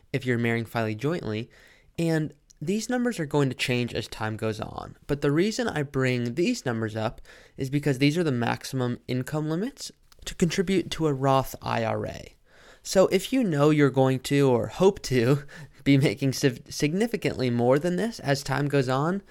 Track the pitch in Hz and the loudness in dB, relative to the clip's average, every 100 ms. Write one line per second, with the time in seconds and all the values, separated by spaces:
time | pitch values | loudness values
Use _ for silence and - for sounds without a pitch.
0 | _ 131 120 120 117 117 110 120 113 107 | _ -6 -2 0 0 -2 -2 -4 -2 -2
1 | 139 170 110 107 120 - - _ _ - | -4 -4 -4 -6 -8 -14 -20 _ _ -4
2 | 165 160 156 - _ - 151 208 214 247 | 0 0 -2 -8 _ -12 -4 -4 -2 -2
3 | 240 220 147 147 135 127 - 123 120 - | -2 -2 -2 2 2 0 -2 0 0 -4
4 | 113 - 110 107 110 107 101 - - - | -8 -6 -6 -4 -4 -4 -8 -10 -14 -14
5 | - 143 143 147 208 214 233 151 143 135 | -6 -2 2 2 2 0 -2 -2 -2 0
6 | 131 123 120 123 185 247 131 113 110 110 | 0 0 -2 0 0 0 -2 -2 -4 -2
7 | 110 - - - - - 131 143 147 127 | -4 -4 -18 -20 -18 -8 -2 0 0 4
8 | 143 160 160 123 117 117 - 131 123 120 | 4 4 0 0 0 -2 -4 -2 -2 -4
9 | - 127 127 151 151 160 233 - - - | -4 -4 -2 -4 -2 -2 -4 -8 -14 -16
10 | _ - - - 175 - 185 190 - - | _ -16 -10 -2 -2 0 0 0 -2 -2
11 | 160 135 135 135 127 - 120 117 113 107 | -2 0 2 2 0 -6 -4 -2 -2 -2
12 | 104 - - _ _ - - - - 196 | -6 -10 -16 _ _ -20 -20 -18 -2 4
13 | 185 190 190 262 220 147 147 151 143 127 | 4 4 0 0 2 4 4 6 4 4
14 | 131 131 - 143 139 120 104 - 185 196 | 2 2 0 2 4 4 0 2 4 4
15 | - 127 117 143 - - - - - 139 | 0 2 4 2 0 -16 -20 -6 4 4
16 | 143 104 139 127 143 123 - - 151 180 | 4 2 -2 0 0 -2 -10 -4 -2 0
17 | 233 196 147 - 123 120 120 143 175 175 | -2 -2 -4 -2 0 2 4 4 2 -2
18 | 220 226 - 143 - 135 143 143 127 131 | -4 -4 -2 -2 -2 -2 0 0 2 0
19 | 156 196 - | 0 -4 -8